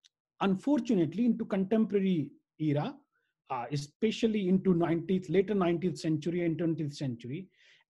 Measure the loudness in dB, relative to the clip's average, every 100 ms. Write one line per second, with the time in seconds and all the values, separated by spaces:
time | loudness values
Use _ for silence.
0 | _ _ _ -2 0 2 2 0 2 2
1 | 2 2 0 0 -2 -2 0 2 2 2
2 | 2 0 -2 -10 _ -4 0 0 -2 -8
3 | _ _ _ _ -8 -8 -4 -6 -8 _
4 | -2 2 0 2 2 2 4 2 2 0
5 | 0 -2 2 0 2 0 0 0 -2 -2
6 | -2 -2 -2 -2 -2 0 -2 -2 -6 -6
7 | -6 -6 -8 -10 -12 _ _ _